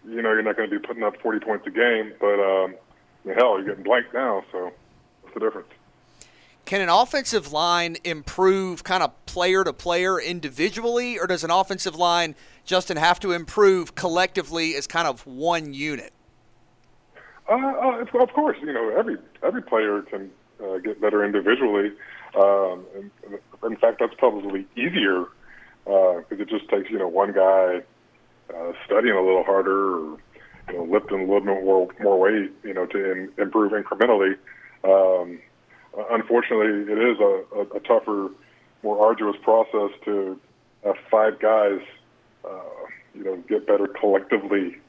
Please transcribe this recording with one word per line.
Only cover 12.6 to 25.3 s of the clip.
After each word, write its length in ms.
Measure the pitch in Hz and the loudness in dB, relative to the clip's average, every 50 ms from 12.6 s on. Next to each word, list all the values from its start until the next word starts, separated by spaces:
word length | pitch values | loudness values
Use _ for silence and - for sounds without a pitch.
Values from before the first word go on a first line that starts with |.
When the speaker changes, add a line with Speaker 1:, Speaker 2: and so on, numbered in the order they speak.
| _ | _
Speaker 2:
Justin, 320 | - 190 185 180 - 180 | 0 0 0 0 0 -2
have 220 | 151 160 170 180 - | 2 2 2 2 2
to 120 | - 196 | 0 -4
improve 600 | 175 170 165 - - 214 208 196 190 185 165 - - | -4 -4 -4 -6 2 6 6 6 6 4 0 -6 -10
collectively 840 | - 185 180 165 175 185 185 - 190 160 139 165 170 165 160 156 | -6 -4 -2 2 2 0 0 0 -6 -6 -4 -4 -2 -2 -2 -2
as 120 | 143 139 | -4 -8
kind 200 | - - 165 170 | -4 -2 -2 0
of 180 | 156 127 117 - | 0 -2 -6 -12
one 460 | 143 127 131 151 170 170 165 156 147 139 | -18 -12 -4 -2 0 0 0 -4 -8 -10
unit? 400 | 135 147 156 147 120 - - _ _ _ _ _ _ _ _ _ _ _ _ _ _ _ _ _ _ _ _ _ - - - - - _ | -8 -6 -6 -6 -8 -10 -16 _ _ _ _ _ _ _ _ _ _ _ _ _ _ _ _ _ _ _ _ _ -20 -20 -20 -20 -20 _
Speaker 1:
Uh, 60 | - 214 | 0 0
uh, 520 | 254 262 277 269 - 240 262 240 233 233 233 - 240 | 0 0 -2 -2 0 -2 -2 -2 -2 -8 -4 2 2
of 140 | 254 247 - | 2 2 2
course, 240 | - - - - - | 0 0 0 -2 -4
you 120 | 139 151 139 | -6 -6 -4
know, 160 | 117 117 110 107 | -2 -2 0 0
every, 200 | 185 233 233 - - - _ _ - - | 0 0 -2 -4 -8 -10 _ _ -4 -4
every 180 | 151 196 247 | -4 -4 -4
player 400 | - - - 110 110 104 104 104 | -4 0 0 2 2 2 0 -2
can, 300 | 101 - - 98 98 95 - _ _ _ _ _ 107 | -4 -8 -12 -12 -12 -14 -18 _ _ _ _ _ -8
uh, 140 | 98 95 | -6 -6
get 220 | 92 87 110 104 - | -6 -6 -6 -6 0
better 220 | 107 104 107 104 104 | 0 0 2 2 0
individually. 680 | 104 104 101 90 101 113 127 135 113 104 101 101 104 101 - - - - - - - - | 2 0 0 2 2 2 2 2 0 2 0 0 -2 -4 -10 -20 -20 -20 -20 -20 -6 2
Um, 500 | 101 98 101 101 98 98 92 90 90 92 - - | 4 4 6 6 4 2 0 -2 -8 -12 -16 -16
and, 160 | 98 101 101 _ _ - - 101 - _ _ - _ - | -16 -16 -16 _ _ -18 -16 -16 -16 _ _ -16 _ -8
in 120 | 113 110 | -8 -2
fact, 220 | - - 117 107 - | 2 2 2 2 0
that's 140 | 120 110 - | -4 -4 -2
probably 500 | - - 123 107 104 98 101 95 98 98 - _ | 2 2 2 2 0 -8 -6 -6 -6 -8 -10 _
easier, 480 | 120 120 - 175 98 101 98 92 90 87 - | -6 -6 -4 -2 0 0 2 0 0 -2 -6